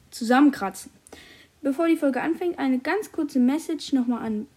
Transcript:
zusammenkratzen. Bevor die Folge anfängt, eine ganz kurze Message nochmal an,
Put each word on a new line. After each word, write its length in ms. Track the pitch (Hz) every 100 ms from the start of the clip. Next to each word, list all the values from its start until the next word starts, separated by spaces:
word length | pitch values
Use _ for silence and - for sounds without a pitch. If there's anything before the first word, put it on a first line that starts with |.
| _
zusammenkratzen. 800 | - 226 247 294 - 196 190 - _ _ - - - _ _
Bevor 280 | 277 269 330
die 100 | 320
Folge 240 | 285 247
anfängt, 360 | 302 330 359 339
eine 200 | 269 254
ganz 340 | 302 381 415
kurze 260 | - 294 262
Message 540 | 247 294 320 320 -
nochmal 320 | 269 240 233
an, 220 | 226 214 214